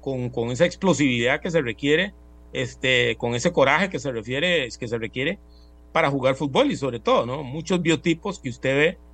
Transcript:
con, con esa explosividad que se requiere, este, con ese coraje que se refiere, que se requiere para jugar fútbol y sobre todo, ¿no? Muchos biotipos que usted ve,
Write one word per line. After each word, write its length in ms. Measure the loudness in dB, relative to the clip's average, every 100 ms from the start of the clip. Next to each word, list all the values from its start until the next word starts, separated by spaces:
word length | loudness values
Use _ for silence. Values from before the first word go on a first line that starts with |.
con, 300 | -4 -4 -4
con 200 | -4 -4
esa 140 | 2
explosividad 760 | 0 2 0 4 2 2 2 0
que 100 | 0
se 120 | -2
requiere, 500 | -2 -2 2 2 2 -6 -20 -20 -10
este, 640 | -6 -6 -4 0 2 2 0
con 180 | -4
ese 180 | 0 0
coraje 360 | 4 4 4 0
que 100 | -4
se 120 | -6
refiere, 580 | -8 -6 -2 0 0 -2 -8
que 100 | -8
se 100 | -6
requiere 400 | -6 -4 -4 -6 -12 -20 -20 -20 -4
para 180 | 0 0
jugar 240 | 2 0
fútbol 360 | 0 0 2 2
y 40 | 0
sobre 220 | -4 -4
todo, 260 | 0 2
¿no? 200 | 0 -6
Muchos 380 | -8 -10 -2 0
biotipos 580 | 2 0 2 -2 -4 -8
que 100 | -10
usted 260 | -6 -2 2
ve, 220 | 0 0 -18